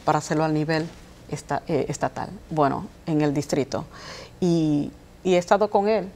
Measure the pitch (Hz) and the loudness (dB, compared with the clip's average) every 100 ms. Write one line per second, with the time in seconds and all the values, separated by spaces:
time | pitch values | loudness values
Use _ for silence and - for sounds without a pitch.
0 | - 151 151 156 160 151 151 160 160 - | 2 0 0 0 2 0 0 0 -2 -10
1 | - - - 147 - 143 - 156 - - | -20 -20 -12 -12 -4 -6 -2 -2 0 -2
2 | 127 - - 196 - 156 143 - 190 - | -4 -4 -10 -12 -6 0 2 0 -8 -12
3 | - 156 151 143 143 165 127 95 - - | -2 0 2 0 -2 -2 -2 -4 -8 -14
4 | - - - - 180 170 156 147 143 - | -16 -16 -18 -2 2 4 2 0 -2 -8
5 | - - 185 180 175 202 208 208 202 220 | -20 -6 2 2 4 2 4 2 2 0
6 | 185 | -2